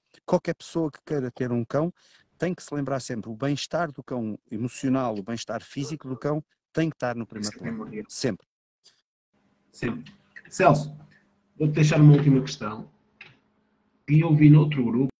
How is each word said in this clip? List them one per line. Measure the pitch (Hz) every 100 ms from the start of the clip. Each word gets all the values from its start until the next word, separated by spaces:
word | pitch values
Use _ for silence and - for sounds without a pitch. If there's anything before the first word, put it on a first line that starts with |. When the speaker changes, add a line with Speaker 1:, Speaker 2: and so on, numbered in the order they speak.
| _ _
Speaker 1:
Qualquer | - 180 -
pessoa | 156 - 170 156
que | -
queira | - 147 127
ter | - 127
um | 120
cão | 117 139 170 - _ _ _ -
tem | 175
que | 175
se | -
lembrar | 147 135 135
sempre, | - 117 101
o | 110
bem-estar | 139 143 - 156 165
do | 135
cão | - 127 110 101 -
emocional, | 107 123 - 135 131 123 104
o |
bem-estar | 98 117 - 113
físico | - 139 135 156 131
do | 127
cão | 143 151 - _ _
tem | - 160
que | -
estar | 123
no | 117 110
primeiro | 110 104
Speaker 2:
Isso | -
é |
Speaker 1:
plano. | 113 113
Speaker 2:
primordial. | 104 107 -
Speaker 1:
Sempre. | - 127 92 _ _ _ _ _ _ _ _ _ _ _ _ _
Speaker 2:
Sempre. | - 123 - - - _ - -
Celso, | - 175 - - - - _ _ _ _ -
vou-te | 151
deixar | 156 151 156
uma | 151
última | 139 143 131
questão, | - - 107 107 - _ _ _ - _ _ _ _ _ _ _ -
que | 151
eu | 165
vi | 151 151
noutro | 151 - 131
grupo | 113 117 135 -